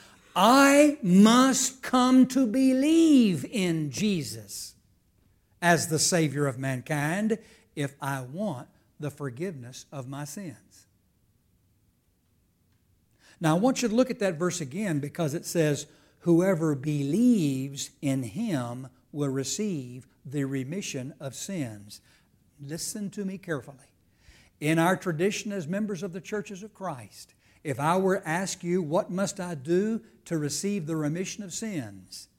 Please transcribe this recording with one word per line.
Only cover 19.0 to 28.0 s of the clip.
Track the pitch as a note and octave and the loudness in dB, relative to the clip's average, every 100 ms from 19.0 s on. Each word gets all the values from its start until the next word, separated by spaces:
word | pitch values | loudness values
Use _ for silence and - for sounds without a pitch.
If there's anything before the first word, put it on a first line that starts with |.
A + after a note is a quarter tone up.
| _ | _
will | D3 C#3 | -6 -4
receive | C3+ C3 - G#3+ D3+ B2 B2+ - _ | -2 -4 -4 -4 -6 -8 -14 -20 _
the | C#3 C#3+ | -10 -6
remission | C3+ C3+ C3+ F#3+ - C3+ C3 - | -4 -4 -6 -8 -8 -8 -10 -12
of | C3+ | -12
sins." | - - F#3 A#2+ G#2 G#2 - _ _ _ _ _ - | -12 -10 -8 -8 -10 -18 -20 _ _ _ _ _ -18
Listen | C#3 D#3 - G#3+ G3+ | -12 -10 -10 -8 -10
to | G#3 F#3+ | -8 -10
me | F#3+ | -8
carefully. | - C#3+ C#3+ C3+ _ _ _ _ _ - _ - | -6 -6 -8 -18 _ _ _ _ _ -20 _ -6
In | D3+ E3 | 0 2
our | E3+ | 2
tradition | F#3 F#3 D#3 G3 - G#3+ | 0 -2 -2 -2 -2 -8
as | G3+ D3+ | -8 -6
members | G3 G#3+ F3+ | -4 -4 -6
of | F#3+ | -10
the | F3+ | -12
churches | - G#3 - F#3 | -10 -10 -10 -14
of | G#3 | -18
Christ, | - F#3 C3 G#2 - - _ _ _ | -12 -10 -10 -14 -20 -20 _ _ _
if | - B2+ | -8 -2
I | D3+ | 0
were | F#3+ | 2